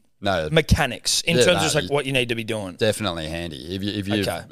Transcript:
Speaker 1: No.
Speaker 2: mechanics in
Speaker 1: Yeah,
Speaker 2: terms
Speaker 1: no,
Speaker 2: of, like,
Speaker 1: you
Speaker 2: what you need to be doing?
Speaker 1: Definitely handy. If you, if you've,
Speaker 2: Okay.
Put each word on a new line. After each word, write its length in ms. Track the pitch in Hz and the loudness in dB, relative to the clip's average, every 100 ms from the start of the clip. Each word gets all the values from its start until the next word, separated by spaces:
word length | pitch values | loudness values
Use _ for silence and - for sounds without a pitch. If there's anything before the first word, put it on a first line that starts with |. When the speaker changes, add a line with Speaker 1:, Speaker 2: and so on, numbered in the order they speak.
| _ _ | _ _
Speaker 1:
No. 300 | 98 90 78 | -2 0 2
Speaker 2:
mechanics 680 | 160 - 160 139 107 - - | 2 4 2 2 -2 -2 -2
in 160 | - 170 | 2 4
Speaker 1:
Yeah, 80 | |
Speaker 2:
terms 160 | 185 185 | 6 4
Speaker 1:
no, 60 | 156 | 2
Speaker 2:
of, 80 | |
like, 100 | 147 | 0
Speaker 1:
you 60 | 120 | 0
Speaker 2:
what 160 | 143 135 | -2 0
you 60 | |
need 180 | 135 120 | -2 0
to 40 | |
be 80 | 117 | -2
doing? 320 | 113 110 95 - | -4 -4 -6 0
Speaker 1:
Definitely 520 | 110 104 104 85 78 | 0 2 -2 -4 -6
handy. 460 | 82 87 69 76 95 | -6 -6 -8 -8 -4
If 60 | |
you, 100 | 101 | -2
if 160 | 101 98 | -2 -2
you've, 180 | 104 98 | 0 0
Speaker 2:
Okay. 140 | 82 - | -4 -8